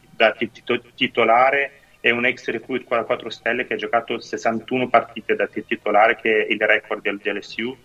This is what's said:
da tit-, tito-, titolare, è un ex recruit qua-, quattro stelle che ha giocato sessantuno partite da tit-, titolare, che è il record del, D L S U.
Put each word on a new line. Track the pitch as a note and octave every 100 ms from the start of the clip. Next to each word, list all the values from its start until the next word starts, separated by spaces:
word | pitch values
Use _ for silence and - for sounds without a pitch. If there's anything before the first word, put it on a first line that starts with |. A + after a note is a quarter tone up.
| _
da | - A2
tit-, | - A#2
tito-, | - - B2 -
titolare, | - B2 - A#2 A#2 C3 C#3 C#3 - _ _
è | -
un | A#2+ B2
ex | B2+ -
recruit | A2+ - B2+
qua-, | - A#2
quattro | A2 A#2+ A#2+
stelle | - - A#2 B2
che |
ha | A2
giocato | C#3+ A#2 - A#2
sessantuno | - G#2+ A#2+ A2+ A2 B2+ B2+
partite | A#2+ - - - G#2+
da | G2+
tit-, | - -
titolare, | A2+ - G#2 A2 A2+
che | A#2 G#2+
è | G#2
il | G#2+
record | G#2+ G#2+ - G#2+
del, | G2+ G2+
D | G#2
L | G2+
S | - -
U. | A2+ C3